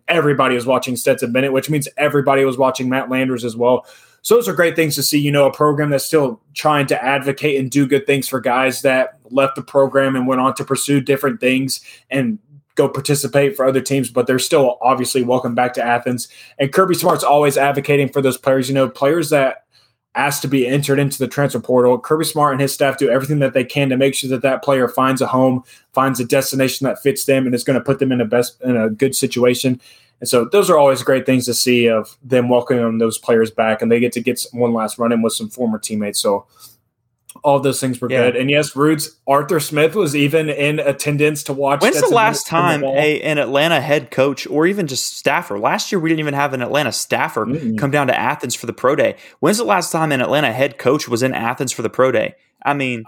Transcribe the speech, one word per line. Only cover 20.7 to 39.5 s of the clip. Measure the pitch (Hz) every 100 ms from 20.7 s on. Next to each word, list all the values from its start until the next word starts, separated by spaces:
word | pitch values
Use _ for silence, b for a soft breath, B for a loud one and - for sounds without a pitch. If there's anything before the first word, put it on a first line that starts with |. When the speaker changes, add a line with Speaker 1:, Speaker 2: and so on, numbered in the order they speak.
| 139 143 139
Speaker 1:
into | 143 -
the | 123
transfer | - 143 120
portal. | - 127 123 123
Kirby | - 156
Smart | 156 151 147
and | 135
his | 139
staff | - 139 127
do | 139
everything | 127 135 151
that | 135
they | 131
can | 123 143 139
to | 127
make | 139
sure | 135 131
that | 131
that | 135 131
player | - 135 120
finds | - 131 131
a | 127
home, | 127 131 127 - b b
finds | - 135 123
a |
destination | 120 139 131 135 131 - 135
that | 107
fits | 139 131 -
them, | 135
and | 131
is | 123
gonna | 131 131
put | 131 135
them | 131
in | 123
a |
best, | 113 123 120 -
in | 127
a | 120 110
good | 107 135
situation. | 135 131 123 123 123 131 123 b b b b
And | 123
so | 123 113
those | 202 180
are | 160
always | 143 127
great | 131 135 131
things | 131
to | 123
see | 117 131 123 117
of | 113 107 -
them | 127 123 120
welcoming | 123 120 123 117 113
those | 113 110
players | - 117 113
back, | - 110 110
and | 117
they | 117
get | 120
to | 123
get | 120 120
some, | - 117
one | 120
last | 117 110 -
run | 117
in | 117
with | 113
some | - 107
former | - 120 107
teammates. | - 107 104 98
So | 107 101 - B B B _ _ _ _ _ -
all | 147 139
those | 135 127
things | 135 123
were | 123
Speaker 2:
Yeah. | 131 123
Speaker 1:
good. | 120
And | 131
yes, | 143 147 131
Roots, | 151 156 - _ -
Arthur | 139 147